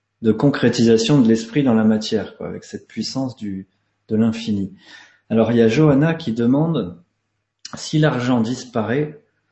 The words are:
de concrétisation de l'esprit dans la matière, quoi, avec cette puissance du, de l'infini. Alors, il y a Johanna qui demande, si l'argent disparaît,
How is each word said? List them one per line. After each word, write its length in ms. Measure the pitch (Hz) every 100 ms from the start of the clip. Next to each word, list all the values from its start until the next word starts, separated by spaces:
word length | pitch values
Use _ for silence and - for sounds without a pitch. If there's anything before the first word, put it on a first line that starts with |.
| _ _
de 100 | 110
concrétisation 880 | - 143 - 123 117 117 113 - 147
de 60 | 113
l'esprit 360 | 113 - 147
dans 100 | 135 110
la 80 |
matière, 540 | 110 107 - 110 92 -
quoi, 100 | 85
avec 160 | 92
cette 240 | - 101 -
puissance 480 | - 110 135 131 120
du, 320 | 107 95 95 _ _ _ -
de 80 | 110
l'infini. 580 | 113 110 - 101 95 - - - - _ -
Alors, 220 | 110 113
il 60 | 120
y 40 |
a 60 | 113
Johanna 460 | 131 156 135 160 165
qui 160 | -
demande, 720 | 113 117 139 165 147 90 - _ _ _ _ _ _ - -
si 240 | - 156
l'argent 420 | 151 127 123 123
disparaît, 800 | 110 127 - 120 104 131 151 - _ _ _